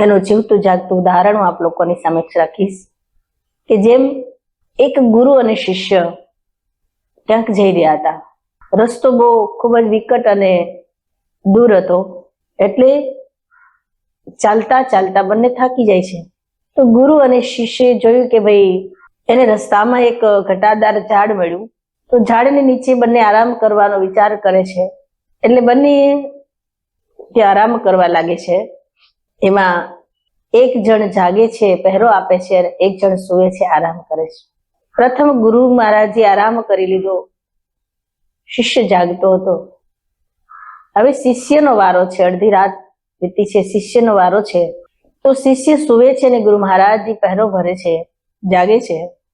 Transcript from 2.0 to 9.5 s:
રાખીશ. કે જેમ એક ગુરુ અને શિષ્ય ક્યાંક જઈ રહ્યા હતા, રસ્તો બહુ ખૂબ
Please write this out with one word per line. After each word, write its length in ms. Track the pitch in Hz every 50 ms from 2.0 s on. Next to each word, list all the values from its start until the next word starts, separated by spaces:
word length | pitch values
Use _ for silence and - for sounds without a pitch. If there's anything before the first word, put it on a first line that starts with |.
| - 160 165 165 165 - -
રાખીશ. 500 | 175 160 - - - 196 196 190 - _ _ _ _ _ _ _ _ _ _ _ _ _ _ _ _ _ -
કે 80 | 226
જેમ 480 | 202 196 233 247 262 269 269 269 269 - - - _ _ _ _ _ _ _ _ -
એક 200 | - 247 - 285
ગુરુ 340 | 262 233 214 233 254 277
અને 220 | 277 262 240 220 220
શિષ્ય 580 | - - 190 185 185 - - 202 180 170 170 - - _ _ _ _ _ _ _ _ _ _ _ _ _ _ _ _ _ _ _ _ _
ક્યાંક 240 | - 214 226 220 226
જઈ 220 | 208 196 202 190
રહ્યા 200 | 180 170 160 156
હતા, 440 | 151 151 - 160 - - - _ _ _ _ _ _ _ _ - -
રસ્તો 360 | 202 226 233 240 - - 262
બહુ 360 | 247 233 240 240 233 226 208
ખૂબ 320 | 214